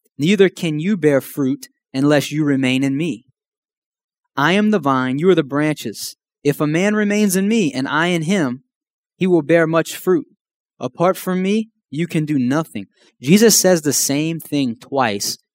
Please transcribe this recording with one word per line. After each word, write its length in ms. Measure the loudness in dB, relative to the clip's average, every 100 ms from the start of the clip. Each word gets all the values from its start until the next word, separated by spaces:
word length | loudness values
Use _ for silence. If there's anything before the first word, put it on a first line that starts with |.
| _ -4
Neither 280 | 0 4 4
can 320 | 2 -4 -2
you 160 | -2 0
bear 240 | 2 2
fruit 480 | -2 -4 -2 -2 -8 _ _
unless 400 | -2 2 2 0
you 120 | -2
remain 400 | 0 0 0 0
in 120 | 0 -2
me. 300 | -4 -6 -12 _ _ _ _ _ _ _ _ _ _ -2
I 140 | 0
am 180 | 2 2
the 80 | 0
vine, 400 | 0 0 -2 0
you 100 | 2
are 40 | 2
the 80 |
branches. 720 | 2 -2 -2 -2 -8 -10 -14 -16 _ _
If 180 | -4 0
a 60 | -2
man 260 | 0 0
remains 420 | 0 0 0 0 0
in 120 | 0
me 260 | 0 0
and 140 | -2 -4
I 200 | -2 0
in 140 | 0
him, 420 | 0 0 0 -4 -12 _ _ _ _ _
he 80 | 0
will 160 | 2
bear 240 | 2 2 2
much 300 | 0 -2 -6
fruit. 320 | 0 0 -2 _ _ _ _ _
Apart 380 | -12 -2 -2 -2
from 240 | -4 -2
me, 300 | 0 -2 -4 _ _
you 160 | -6 -4
can 200 | -2 -2
do 120 | 0
nothing." 480 | 0 0 -2 -8 -14 _ _ _
Jesus 400 | 2 6 6 4
says 220 | 4 2
the 100 | 2
same 480 | -2 -2 -2 -2 -6
thing 360 | -4 -4 -2 -4
twice. 640 | -6 -2 -2 -2 -6 -10 _